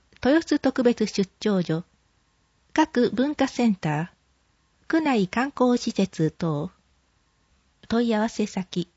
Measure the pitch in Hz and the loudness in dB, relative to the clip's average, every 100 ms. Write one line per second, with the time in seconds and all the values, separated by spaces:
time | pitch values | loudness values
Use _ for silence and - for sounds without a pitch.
0 | _ - 247 320 - 294 269 269 240 233 | _ -4 2 2 2 0 0 2 2 2
1 | 214 - 190 - 214 190 170 160 - _ | -2 -2 -4 -2 -2 0 0 -4 -6 _
2 | _ _ _ _ _ _ _ - 311 247 | _ _ _ _ _ _ _ 0 2 2
3 | 233 208 277 302 269 - 240 190 160 151 | 2 2 -2 0 -2 0 0 0 -2 -4
4 | 170 _ _ _ _ _ _ _ - 330 | -6 _ _ _ _ _ _ _ -2 -2
5 | 302 240 185 226 269 - 247 247 - - | 2 0 0 -2 -4 0 2 2 -2 -2
6 | 190 - 156 - 165 147 165 _ _ _ | -2 0 -4 -2 -4 -4 -6 _ _ _
7 | _ _ _ _ _ _ _ _ - 226 | _ _ _ _ _ _ _ _ -4 -2
8 | 240 214 220 - 214 - 180 180 - | 0 0 -2 -2 -4 -4 -6 -6 -8